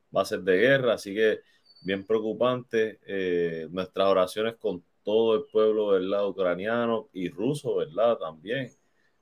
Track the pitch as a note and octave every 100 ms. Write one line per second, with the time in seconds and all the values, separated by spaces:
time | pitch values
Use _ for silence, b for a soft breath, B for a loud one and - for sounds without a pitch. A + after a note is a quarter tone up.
0 | _ F2+ G2 G2 F#2 F#2 B2 C#3 B2 G2+
1 | G2+ G2 A2 G#2 - _ _ _ F2+ G2
2 | G2 A2 A2 G#2+ B2 B2+ B2 A2+ A2 -
3 | - G2 F#2 F2 E2+ E2 D#2 F2+ F#2 -
4 | G2 F#2+ F2+ G#2+ A2 A2+ - C3+ - _
5 | - G#2+ A2+ A2 G#2+ A2 A2 G#2+ G#2 G2
6 | F#2 G2+ G2+ F#2 F#2 F2 G2+ A#2 A#2+ A2+
7 | - F2+ F2 E2 A#2 D3 B2+ F#2+ D#2 F2
8 | A#2 A#2 E2 D#2+ F2 C3 B2 - _ _
9 | _ _